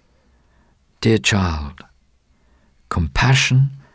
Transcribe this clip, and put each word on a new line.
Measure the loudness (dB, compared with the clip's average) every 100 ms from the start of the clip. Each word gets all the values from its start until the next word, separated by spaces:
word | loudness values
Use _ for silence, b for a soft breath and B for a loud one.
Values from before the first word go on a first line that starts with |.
| _ _ _ _ _ _ _ _ _ -4
Dear | 0 2
child, | 2 0 0 -4 -8 -14 -20 _ _ _ _ _ _ _ _ _ -8
compassion | -4 -4 0 2 2 2 2 0 B B